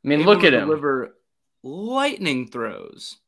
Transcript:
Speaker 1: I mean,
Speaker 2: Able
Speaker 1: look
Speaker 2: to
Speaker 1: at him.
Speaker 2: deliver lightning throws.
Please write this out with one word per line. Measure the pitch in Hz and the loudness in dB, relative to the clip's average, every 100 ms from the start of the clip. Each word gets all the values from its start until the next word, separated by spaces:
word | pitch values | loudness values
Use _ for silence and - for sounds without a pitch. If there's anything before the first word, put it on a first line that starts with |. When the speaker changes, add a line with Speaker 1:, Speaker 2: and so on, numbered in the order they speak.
Speaker 1:
I | 139 | 0
mean, | 147 | 2
Speaker 2:
Able | 175 | 6
Speaker 1:
look | 202 | 6
Speaker 2:
to | 175 | 6
Speaker 1:
at | |
him. | 123 101 | 4 0
Speaker 2:
deliver | 151 143 131 117 _ _ _ _ _ | -2 -2 -4 -6 _ _ _ _ _
lightning | 127 160 220 262 285 262 175 131 120 | -16 -10 -6 -2 -2 -2 -4 -4 -6
throws. | 123 113 78 50 - - - | -8 -8 -10 -18 -18 -20 -20